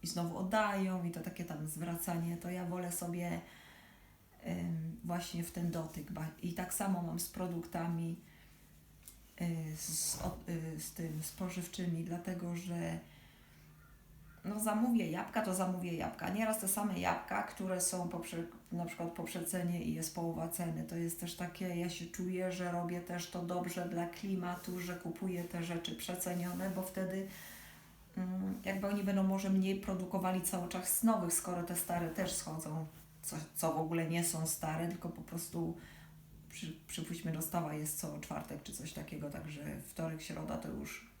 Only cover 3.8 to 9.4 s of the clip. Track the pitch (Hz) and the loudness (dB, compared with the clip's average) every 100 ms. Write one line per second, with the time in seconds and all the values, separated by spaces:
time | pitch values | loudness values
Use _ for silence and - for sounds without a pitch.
3.8 | - - - - - - - 175 175 165 | -20 -20 -20 -20 -20 -10 -2 0 2 0
4.8 | 160 - 170 175 - 170 170 - 170 165 | -2 -4 -2 -2 0 -2 -2 0 0 0
5.8 | 160 - 151 160 160 - 175 165 180 - | -2 -4 -6 -4 -4 -2 -4 -2 -2 0
6.8 | 196 180 170 165 - - 180 170 170 175 | 2 2 2 -2 -4 -2 0 0 -2 -2
7.8 | 170 170 165 170 - - - - - - | 0 2 0 -2 -8 -20 -20 -20 -20 -20
8.8 | - - - - - - | -20 -20 -18 -18 -20 -4